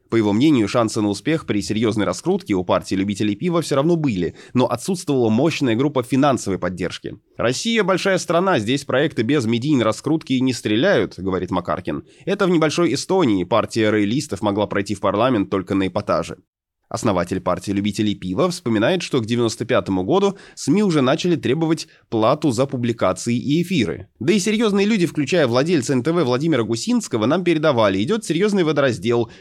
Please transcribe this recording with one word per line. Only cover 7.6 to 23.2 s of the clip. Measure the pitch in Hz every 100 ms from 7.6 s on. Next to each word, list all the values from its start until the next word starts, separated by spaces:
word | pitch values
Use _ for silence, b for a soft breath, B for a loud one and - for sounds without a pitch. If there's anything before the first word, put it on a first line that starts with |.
| 226 226
большая | 190 180 202 185
страна, | - 165 190 156
здесь | 104 135
проекты | - 131 147 139
без | 113 147 110
медийной | 117 139 139
раскрутки | 110 107 139 160 -
не | 131 131
стреляют", | 117 107 107 185 156 87 -
говорит | 95 92 90
Макаркин. | 90 87 80 90 73 - B -
"Это | 202 185
в |
небольшой | 170 160 170 170 131
Эстонии | - 190 143 95
партия | 87 113 101 117 107
роялистов | 107 101 131 - 98
могла | 104 101 98
пройти | 98 98 101
в |
парламент | 101 101 127 113 90
только | 98 90 101
на | 92
эпатаже". | 104 101 82 85 - _ _ _ _ _
Основатель | - 113 90 87 92
партии | 90 90 -
любителей | 98 104 101 107 95
пива | 90 92 180
вспоминает, | 175 120 107 120 185
что | - 139
к | 107
девяносто | 120 113 -
пятому | 123 113 92 95
году | 95 185 202 196 B -
сми | - 190
уже | 208 151
начали | 127 147 175 156
требовать | 117 151 160 160 - b _
плату | 113 110 147 156
за | 113 135
публикации | 131 120 113 95 90